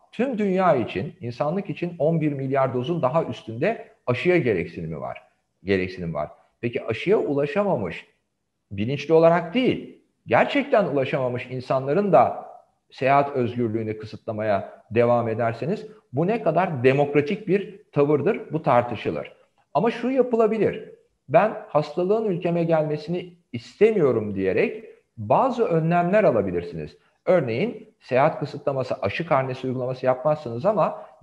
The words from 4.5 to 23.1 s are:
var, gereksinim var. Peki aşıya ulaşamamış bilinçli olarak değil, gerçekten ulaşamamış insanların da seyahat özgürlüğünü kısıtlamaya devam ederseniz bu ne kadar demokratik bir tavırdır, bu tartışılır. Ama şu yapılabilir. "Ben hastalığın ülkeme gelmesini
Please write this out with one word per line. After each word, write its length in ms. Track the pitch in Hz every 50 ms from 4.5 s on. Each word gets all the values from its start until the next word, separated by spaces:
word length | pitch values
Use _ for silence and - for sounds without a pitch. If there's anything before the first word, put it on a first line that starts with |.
| 104 85 82 - - 92 82 80 80 73
var, 200 | 64 62 58 - - _ _ _ _ _ _ _ -
gereksinim 500 | 92 98 92 92 87 - 92 87 82 78
var. 180 | 76 76 - - _ _ _ _ _
Peki 240 | - 123 117 - -
aşıya 320 | - 113 - - 180 208
ulaşamamış 880 | - - 156 143 139 147 147 - 202 208 196 165 127 104 82 80 - - _ _ _ _ _ _ _ _ _ _ _ _ -
bilinçli 420 | 101 98 107 120 143 139 139 143 160
olarak 400 | 160 165 165 170 175 170 170 -
değil, 480 | 254 262 220 101 - - - - - _ _ _ _ -
gerçekten 580 | - - 143 226 - - 285 247 277 330 339 190
ulaşamamış 640 | 156 139 139 131 113 - 143 127 123 123 117 113 -
insanların 640 | 127 127 120 - 139 131 135 139 147 190 208 196
da 380 | 165 139 113 - - - - - - - _ _ _ _ _ _
seyahat 440 | - - 131 131 139 143 139 139 -
özgürlüğünü 640 | 131 123 110 - 120 120 110 107 110 110 110 107
kısıtlamaya 840 | 107 - - - - - - 110 104 110 110 101 95 - - - - _ -
devam 360 | - 117 120 120 120 120 113 113
ederseniz 580 | 110 117 120 113 113 - 127 147 208 220 - - - - _ _ -
bu 140 | 127 170
ne 160 | 185 226 233 -
kadar 400 | 170 151 170 185 190 160 123 120
demokratik 640 | 131 135 143 143 143 - 147 143 - 202 - -
bir 320 | 165 180 202 190 - - - - _
tavırdır, 600 | - 147 143 143 151 135 127 185 - - - - 147
bu 100 | 160 -
tartışılır. 680 | 147 127 123 120 120 110 98 - 110 82 73 67 - - _ _ _ _ _ _ _ -
Ama 180 | 139 196 233
şu 180 | 233 - - 247
yapılabilir. 800 | 269 269 240 247 240 226 226 214 220 208 190 104 - - - - - - _ _ _ _ _ -
"Ben 240 | 131 165 - 131 127 - -
hastalığın 580 | - - 151 151 - - 180 180 185 208 220 220
ülkeme 380 | 214 180 160 175 170 170 170 170
gelmesini 720 | 160 165 156 151 151 151 151 - -